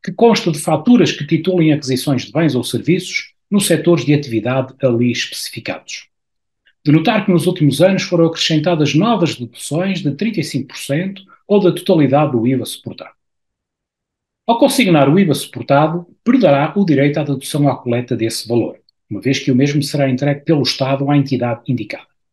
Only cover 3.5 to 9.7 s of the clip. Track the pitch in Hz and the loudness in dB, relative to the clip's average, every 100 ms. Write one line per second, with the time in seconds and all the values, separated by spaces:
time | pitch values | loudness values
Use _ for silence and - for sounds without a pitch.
3.5 | 202 - 165 - 170 131 147 143 113 110 | -2 0 0 2 2 2 0 0 -4 -2
4.5 | 131 127 - 131 117 123 117 - - - | -4 -4 -2 -2 2 0 -2 -8 -10 -12
5.5 | - - 82 - - - _ _ _ _ | -12 -10 -12 -12 -18 -18 _ _ _ _
6.5 | _ _ _ - 151 165 214 196 175 160 | _ _ _ 2 2 4 0 2 0 0
7.5 | 170 147 - 180 190 - 175 165 165 - | 0 0 4 2 2 -2 0 0 0 -2
8.5 | 156 160 170 147 147 214 220 165 117 120 | 0 0 0 0 2 0 0 -2 -4 -14
9.5 | - - | -14 -8